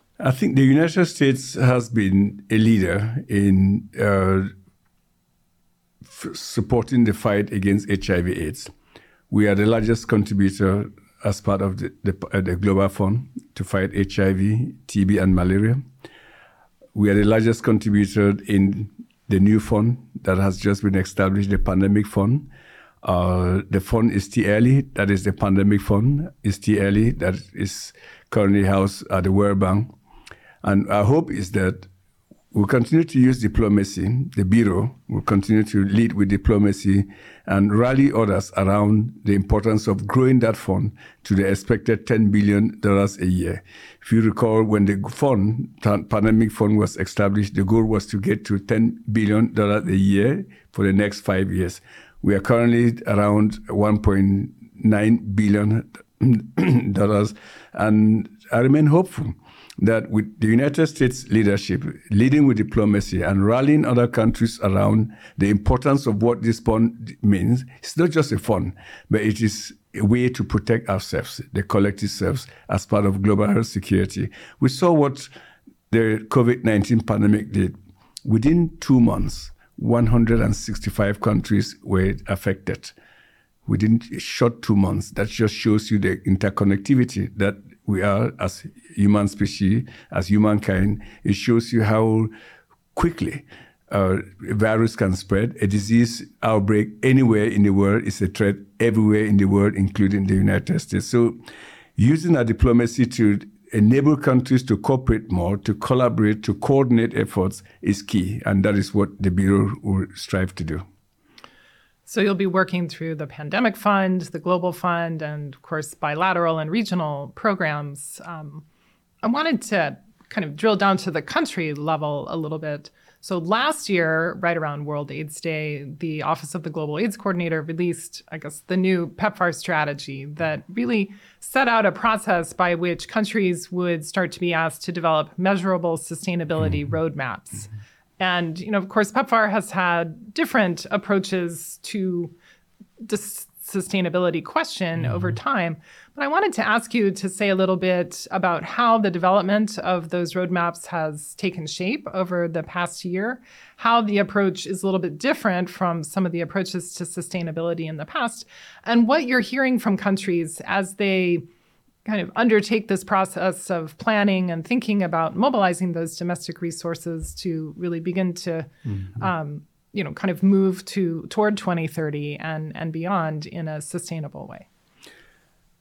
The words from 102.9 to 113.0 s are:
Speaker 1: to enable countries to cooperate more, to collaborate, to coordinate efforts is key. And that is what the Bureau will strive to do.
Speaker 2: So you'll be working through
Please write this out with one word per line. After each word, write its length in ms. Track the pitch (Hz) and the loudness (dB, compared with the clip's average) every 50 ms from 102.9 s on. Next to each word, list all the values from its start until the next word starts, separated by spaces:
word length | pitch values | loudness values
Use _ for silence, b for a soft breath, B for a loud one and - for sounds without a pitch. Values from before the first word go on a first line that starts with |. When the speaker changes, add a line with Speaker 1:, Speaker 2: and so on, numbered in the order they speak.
| - - 120 | 0 0 -2
Speaker 1:
to 340 | 120 - - 110 104 101 101 - - - _ _ - - | 0 2 2 2 4 2 0 -4 -10 -20 _ _ -4 2
enable 420 | 107 107 110 127 139 135 151 151 | 4 4 6 6 6 4 4 2
countries 480 | 143 - 143 127 127 131 - 131 127 127 | 2 2 2 2 2 2 2 0 0 2
to 140 | - 107 | 0 -2
cooperate 520 | - - - 135 127 127 - 113 107 - - | 0 0 0 0 0 2 0 0 0 0 -2
more, 260 | 95 90 87 90 101 | -2 -2 0 0 -2
to 160 | 98 - 113 98 | -2 -2 -4 -4
collaborate, 720 | - - - 131 127 127 120 110 113 107 107 107 107 - | -2 0 0 2 2 2 2 2 2 2 2 2 0 -2
to 100 | - 101 | -4 -4
coordinate 600 | - - - 135 139 135 120 120 113 117 - - | -2 0 2 2 4 4 4 4 2 2 2 0
efforts 480 | 110 107 - - 101 92 95 - - - b b b | -2 -2 -2 0 -2 -2 -2 -2 -8 -16 b b b
is 200 | b - 101 - | b -2 -2 -2
key. 400 | - - - 98 90 95 107 117 - | -2 -4 -2 -2 -2 -2 -4 -6 -2
And 180 | 107 101 95 95 | 0 0 2 2
that 120 | 107 101 | 2 2
is 180 | 98 92 - - | 0 0 0 0
what 280 | 104 98 - - - | -2 -2 -2 -2 -2
the 100 | 98 95 | -2 0
Bureau 420 | 87 95 95 95 101 98 104 101 113 - | 0 2 2 4 4 4 2 0 -2 -6
will 260 | - 104 95 95 - - - | -4 -2 -2 -2 -2 -6 -10
strive 400 | - - - - 92 95 92 - | -16 -10 -4 -4 -2 -2 -4 -6
to 80 | - 85 | -8 -8
do. 200 | 78 78 87 92 - _ _ _ _ _ _ b b b b b b b b b b b b b b b b b | -8 -8 -8 -10 -14 _ _ _ _ _ _ b b b b b b b b b b b b b b b b b
Speaker 2:
So 160 | - - 226 | -8 -4 -2
you'll 140 | 196 202 196 | 0 0 0
be 100 | 180 196 | 0 -2
working 440 | 185 175 190 185 185 180 180 170 160 | 0 0 0 -2 0 -2 -4 -4 -6
through 260 | - - | -8 -8